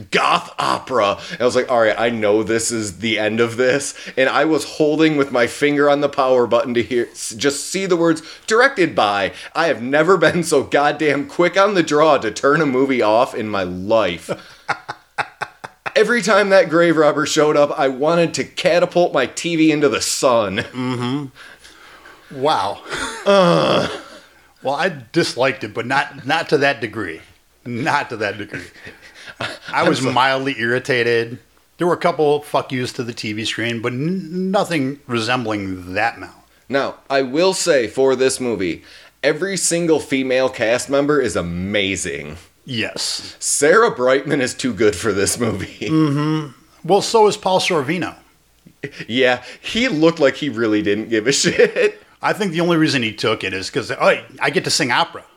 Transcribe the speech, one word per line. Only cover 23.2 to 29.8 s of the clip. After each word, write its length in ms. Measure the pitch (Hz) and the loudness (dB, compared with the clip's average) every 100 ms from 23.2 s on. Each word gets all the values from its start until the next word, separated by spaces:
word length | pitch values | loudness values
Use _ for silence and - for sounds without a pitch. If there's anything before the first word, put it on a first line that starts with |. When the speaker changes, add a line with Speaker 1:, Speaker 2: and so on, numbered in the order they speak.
| - | 2
Speaker 1:
Uh. 640 | 202 175 165 147 131 - - - - - _ _ _ | 4 4 4 2 0 -2 -8 -14 -20 -20 _ _ _
Speaker 2:
Well, 140 | 127 143 | -6 -2
I 160 | 185 147 110 | -4 -6 -6
disliked 500 | 170 165 - 135 - | -2 -2 0 0 -2
it, 100 | 110 | -8
but 120 | 110 117 | -8 -4
not, 400 | 135 147 139 123 | -2 -2 -6 -4
not 220 | 160 165 | -2 0
to 80 | 147 | 2
that 220 | 139 123 | 2 0
degree. 400 | 113 110 92 80 - _ _ _ 123 | -4 -6 -8 -10 -16 _ _ _ -10
Not 440 | 117 156 143 131 | -6 -2 -2 -2
to 80 | 113 | -6
that 200 | 104 101 | -6 -6
degree. 280 | 101 95 87 - - - - | -10 -12 -16 -20 -20 -20 -20
Speaker 1:
<laughs> 260 | - - - - - - | -20 -18 -12 -12 -12 -6
Speaker 2:
I 160 | 135 | 0